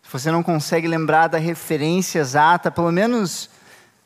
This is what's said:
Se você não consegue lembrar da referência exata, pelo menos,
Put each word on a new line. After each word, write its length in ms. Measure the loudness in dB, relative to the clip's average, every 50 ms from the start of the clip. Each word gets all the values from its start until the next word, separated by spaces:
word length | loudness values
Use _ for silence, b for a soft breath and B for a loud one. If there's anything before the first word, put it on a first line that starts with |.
Se 100 | _ -12
você 200 | -12 -4 -2 0
não 100 | 0 0
consegue 460 | 0 0 -2 -2 -2 -2 -2 -2 0
lembrar 400 | -2 -2 -2 0 2 4 4 4
da 100 | 2 0
referência 800 | -2 -2 -2 -6 -6 -6 -4 -4 -2 0 0 0 0 -2 -2 -2 -2
exata, 520 | -2 0 2 4 4 4 4 2 0 -2
pelo 200 | -2 0 -2 0
menos, 600 | 2 0 0 0 0 -2 -2 -4 -6 -10 -12 b b b b b b b b b b b b